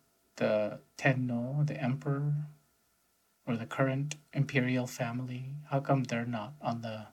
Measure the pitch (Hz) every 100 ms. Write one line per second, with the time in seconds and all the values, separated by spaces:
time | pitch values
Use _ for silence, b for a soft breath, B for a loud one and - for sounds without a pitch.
0 | _ _ _ - 113 107 104 - - -
1 | 143 127 123 120 123 147 147 - 123 -
2 | 147 139 147 147 151 - _ _ _ _
3 | _ _ _ _ - 113 117 - 135 135
4 | 147 - - 143 135 131 127 127 123 -
5 | 120 123 127 127 131 147 - 139 139 135
6 | 120 117 120 117 104 - 123 117 113 110
7 | 107